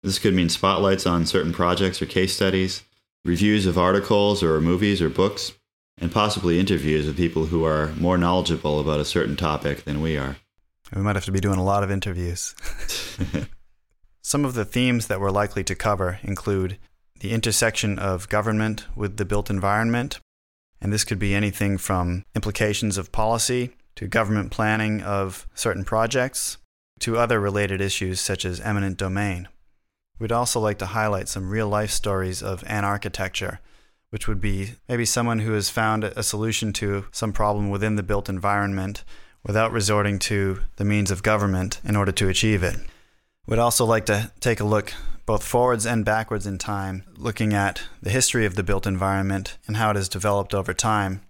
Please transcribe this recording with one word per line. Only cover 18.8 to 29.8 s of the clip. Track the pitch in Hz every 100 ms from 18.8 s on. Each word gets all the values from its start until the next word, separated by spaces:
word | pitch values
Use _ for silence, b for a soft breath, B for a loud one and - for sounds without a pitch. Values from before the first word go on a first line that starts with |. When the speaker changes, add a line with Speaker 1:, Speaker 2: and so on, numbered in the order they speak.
| - -
Speaker 2:
with | 104 104
the | 98
built | 104 101
environment, | 98 98 104 113 120 139 - _ _ _ _ _ _
and | -
this | 107
could | - 101
be | 101
anything | 98 104 98 101 98
from | - 95 90 90 - -
implications | 107 101 107 104 110 95
of | 87
policy | - 110 117 - 123 123 - _ -
to | -
government | 120 104 107 98
planning | - 107 110 107 107
of | 92 101 95 - - -
certain | 117 95
projects | 95 110 113 127 127 - - - _ _ _ _
to | - 113
other | 117 117
related | 101 101 101 95
issues | 98 - 95 92
such | - 95 92
as | 90
eminent | 110 101 98 95
domain. | 95 95 104 90 92 - _ _